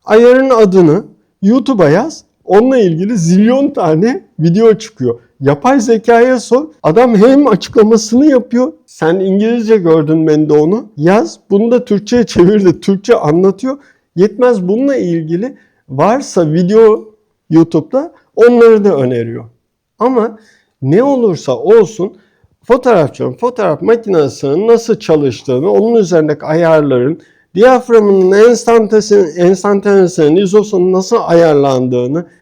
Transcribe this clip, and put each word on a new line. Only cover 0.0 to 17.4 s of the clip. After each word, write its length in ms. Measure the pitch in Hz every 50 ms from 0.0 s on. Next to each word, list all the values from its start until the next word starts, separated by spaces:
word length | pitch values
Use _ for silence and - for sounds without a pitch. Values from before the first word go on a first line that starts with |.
| -
Ayarın 440 | - 214 226 240 247 254 262 269 269
adını 540 | 254 233 220 190 185 190 175 151 151 202 - - _ _ _ _ _ -
YouTube'a 480 | 190 196 240 277 208 - 269 196 165 139
yaz. 340 | 151 190 262 330 - - _ _ _ _ -
Onunla 320 | - 180 208 240 262 269
ilgili 400 | 247 208 180 160 156 190 208 247
zilyon 520 | 196 160 165 180 190 214 233 254 269 285 285
tane 560 | 277 240 190 160 156 156 202 240 277 381 - _ - -
video 340 | 151 170 170 214 226 226 208
çıkıyor. 460 | - - - _ - 127 120 117 - _ _ _ -
Yapay 380 | 135 139 143 143 - 247 277 277
zekaya 600 | 208 247 226 214 226 233 233 233 240 254 262 233
sor. 260 | - - 226 262 311 311 _ _ -
Adam 320 | 156 160 226 254 247 233
hem 320 | 185 208 262 269 285 294
açıklamasını 800 | 247 208 - - - - 240 208 214 233 214 214 - 226 254 294
yapıyor. 480 | 311 269 247 - - 240 240 254 320 - _ _
Sen 340 | _ - - 165 160 175 196
İngilizce 580 | 190 190 190 202 214 226 240 240 214 214 226
gördün 400 | 208 170 165 160 160 151 151 160
menüde 360 | 160 160 160 151 156 156 151 147
onu. 320 | 151 151 165 202 240 - - -
Yaz. 420 | 143 151 175 196 226 330 330 - _ _ -
Bunu 220 | 196 196 226 233
da 140 | 247 233 240
Türkçe'ye 400 | - 208 196 208 - 240 247 226
çevir 400 | - - - 175 180 214 208 196
de 140 | 175 147 -
Türkçe 360 | - - 196 190 - 247 226
anlatıyor. 600 | - - 151 156 175 185 196 190 190 - 262 277 277 _ _ _ _ _ _ -
Yetmez, 520 | 165 190 214 202 214 247 247 240 196 180
bununla 280 | 180 202 233 269 285 269
ilgili 640 | 240 190 175 170 165 160 156 170 180 220 262 277 _ _ _ _ _ _ -
varsa 640 | 135 135 160 196 240 285 262 - - 196 165 151 156
video 520 | 175 180 180 214 220 226 214 220 220 - - _ _ _ _ _ _